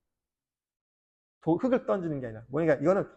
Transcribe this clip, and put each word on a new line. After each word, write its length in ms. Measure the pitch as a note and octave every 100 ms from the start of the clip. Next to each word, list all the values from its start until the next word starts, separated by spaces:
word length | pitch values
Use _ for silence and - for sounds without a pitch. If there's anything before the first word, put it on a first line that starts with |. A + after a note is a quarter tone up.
| _ _ _ _ _ _ _ _ _ _ _ _ _ _
도-, 160 | - E3+
흙을 300 | B3+ A#3+ A#3+
던지는 340 | G#3 E3+ C#3+
게 60 | B2
아니라. 180 | A2 A#2
뭐니까 260 | C#3 E3
이거는 340 | C3+ D3+ F#3+ D#3